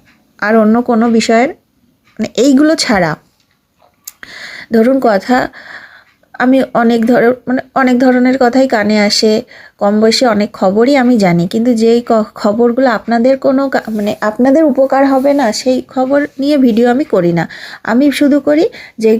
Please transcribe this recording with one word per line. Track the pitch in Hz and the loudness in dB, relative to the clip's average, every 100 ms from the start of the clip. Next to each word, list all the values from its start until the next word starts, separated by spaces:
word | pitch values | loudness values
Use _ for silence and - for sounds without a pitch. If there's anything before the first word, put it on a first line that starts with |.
| _ _ _ - | _ _ _ -8
আর | 208 226 | 0 2
অন্য | 214 233 | 2 2
কোনো | 240 220 233 226 | 0 0 2 0
বিষয়ের, | 226 226 277 - _ _ _ _ _ - | 2 0 0 -6 _ _ _ _ _ -12
মানে | 220 - | -8 -2
এইগুলো | 277 262 302 320 | 2 4 2 0
ছাড়া, | - 202 165 156 _ _ _ _ _ _ _ _ - - - - - - - | -2 -2 -2 -6 _ _ _ _ _ _ _ _ -20 -20 -20 -20 -20 -20 -4
ধরুন | 226 233 269 | 0 2 2
কথা, | 247 196 - 254 - - - - - - _ _ _ - | 0 0 0 -2 -2 -10 -20 -20 -20 -20 _ _ _ -4
আমি | 254 262 - | 0 0 0
অনেক | - 233 233 226 | 0 0 0 0
ধর-, | 247 233 247 - | 2 0 -2 -4
মানে | 254 - 269 | -6 -4 -2
অনেক | 254 247 | 0 2
ধরনের | 262 247 254 262 | 2 2 0 0
কথাই | 240 262 262 | 0 0 0
কানে | 226 208 214 | 0 0 0
আসে, | 208 - 220 214 - - - - | 0 0 0 0 -4 -16 -20 -6
কম | 202 214 | -2 2
বয়সে | 220 220 254 | 2 2 0
অনেক | 208 208 | 0 -4
খবরই | - 190 208 247 285 | -2 -2 2 2 2
আমি | 247 240 | 2 2
জানি, | 185 170 175 | 2 0 0
কিন্তু | 226 240 | -2 0
যেই | 233 226 233 | 0 2 2
ক-, | 240 226 214 | 0 -2 -2
খবরগুলো | - 208 220 240 240 262 | -4 -2 0 0 0 0
আপনাদের | 208 - 233 247 269 | -2 -2 0 0 0
কোনো | 269 262 277 | 0 0 -2
কা-, | 262 - | -4 -4
মানে | 214 208 - | -4 -4 -4
আপনাদের | 214 214 262 302 311 | -4 0 2 2 2
উপকার | 254 269 269 277 | 2 0 2 2
হবে | 269 277 | 2 0
না, | 285 226 | 0 -2
সেই | 220 254 254 254 | -2 -2 -2 -4
খবর | 254 262 285 285 - | -4 -2 -2 -2 -4
নিয়ে | 277 294 | -2 2
ভিডিও | 240 220 240 | 2 2 2
আমি | 247 302 | 0 -2
করি | 202 175 | 0 0
না। | 170 175 - - - | -2 -4 -10 -20 -14
আমি | - 240 285 | -4 0 0
শুধু | 262 294 285 | 2 0 0
করি | 294 302 403 - - - | 0 0 -2 -6 -18 -2
যে, | 220 226 | 0 0